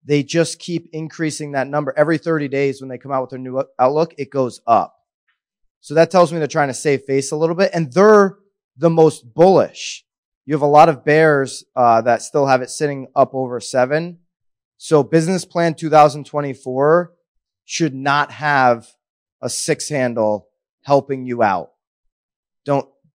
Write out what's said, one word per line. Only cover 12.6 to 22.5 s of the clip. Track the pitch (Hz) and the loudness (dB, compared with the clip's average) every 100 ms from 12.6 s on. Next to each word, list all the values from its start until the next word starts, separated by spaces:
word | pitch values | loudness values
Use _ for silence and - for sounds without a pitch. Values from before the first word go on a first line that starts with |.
it | 123 | 0
sitting | - 151 139 131 143 | -6 -6 -6 -6 0
up | 131 135 | 0 0
over | 127 120 | -8 -8
seven. | - 127 127 151 170 170 _ _ _ _ _ _ | -4 -2 0 -2 -6 -12 _ _ _ _ _ _
So | - 156 | -2 0
Business | 135 165 160 185 - | 2 0 0 -2 -4
Plan | 175 170 151 | -2 -2 -2
two | 165 | 2
thousand | 151 151 147 139 | 4 4 2 -8
twenty-four | 147 143 123 127 127 143 170 175 _ _ _ _ _ _ | -8 -8 -10 -8 -2 2 2 0 _ _ _ _ _ _
should | - 160 | -6 -6
not | 131 139 143 143 | -4 -2 -2 -2
have | - 147 139 127 117 - _ _ _ _ _ | -6 -2 2 2 0 -4 _ _ _ _ _
a | 123 | -10
six | - - 147 - | -8 -6 -6 -4
handle | 147 123 117 107 104 - _ _ _ | -4 -4 -2 -2 -2 -8 _ _ _
helping | - 143 135 135 127 | 0 0 0 -8 -8
you | 120 | -2
out. | 107 90 - _ _ _ _ _ _ _ _ | 0 0 -6 _ _ _ _ _ _ _ _